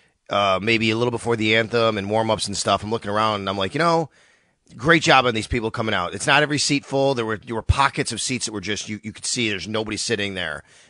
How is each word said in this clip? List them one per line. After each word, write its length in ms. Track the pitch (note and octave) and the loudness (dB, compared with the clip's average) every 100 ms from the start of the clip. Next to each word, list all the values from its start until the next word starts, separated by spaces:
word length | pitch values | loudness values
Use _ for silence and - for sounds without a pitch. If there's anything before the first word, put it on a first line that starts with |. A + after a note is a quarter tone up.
| _ _ - | _ _ -4
uh, 300 | G2+ G2+ F#2 | 2 2 2
maybe 300 | G#2+ A2+ A2 | 2 2 2
a 60 | A2+ | 2
little 140 | B2 | 0
before 260 | A#2 A#2 A#2 | -2 -2 0
the 200 | A2 A2+ | 2 2
anthem 400 | A2 A#2+ A2+ G#2+ | 2 2 2 0
and 120 | G2 | 0
warm-ups 360 | A2 A2+ G#2 - | 0 0 0 -2
and 80 | F#2+ | -4
stuff, 260 | A2 G2 | 0 0
I'm 80 | G#2 | 0
looking 200 | A2+ G2+ | -6 -2
around 300 | G#2 A2 G#2 | 0 0 0
and 80 | G2 | -2
I'm 80 | G2 | -2
like, 180 | F#2+ | -2
You 40 | C#3+ | 0
know, 320 | E3+ E3 D#3 _ _ _ _ _ _ A#2+ | 2 2 -2 _ _ _ _ _ _ -2
great 260 | C3+ E3 | 2 4
job 240 | D#3+ C3+ B2 | 6 6 6
on 80 | |
these 120 | A2 G#2 | 0 -2
people 240 | B2 G#2+ | -2 -2
coming 240 | - A2 | -4 -2
out. 200 | G2+ F2 | -2 -2
It's 120 | G2 D3 | -2 2
not 160 | C#3+ | 4
every 160 | D3 D3 | 4 0
seat 260 | - C#3+ | 0 -2
full. 300 | - C#3 C#3 | -2 0 2
There 120 | B2+ A2 | 0 -2
were, 100 | G#2+ | -6
there 180 | A#2+ | -6
were 80 | A2+ | -2
pockets 480 | - - C#3 - C3 | 0 2 2 0 -4
of 80 | A2 | -4
seats 260 | - B2+ - | -4 -4 -4
that 60 | |
were 80 | G#2+ | -6
just, 280 | F#2 G2+ - | -4 -4 -6
you, 120 | G#2+ | -8
you 100 | A2 | -10
could 140 | - - | -8 -4
see 240 | B2+ A2+ | -2 -2
there's 180 | G2 F2 | -2 -4
nobody 280 | A2 A2 G#2 | -4 -4 -4
sitting 380 | - G#2+ G2+ | -2 -2 -2
there. 280 | F#2 E2 D2 - - | -4 -6 -8 -12 -20